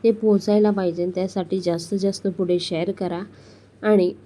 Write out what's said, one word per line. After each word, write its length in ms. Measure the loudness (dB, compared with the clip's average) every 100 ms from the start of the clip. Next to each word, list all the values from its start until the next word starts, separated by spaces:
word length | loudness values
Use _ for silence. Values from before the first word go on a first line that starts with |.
ते 80 | 2
पोहोचायला 600 | 2 2 2 4 4 4
पाहिजे. 360 | 2 -2 -2 -4 -2
त्यासाठी 440 | -4 -4 -4 -4
जास्तीत 400 | -2 -4 -4 -2
जास्त 280 | -2 -2 -6
पुढे 320 | -4 -2 -2
शेअर 320 | -2 -4 -4
करा 300 | -4 -6 -6 -10 -18 -20 -20 _ _
आणि 320 | 2 4 4 -2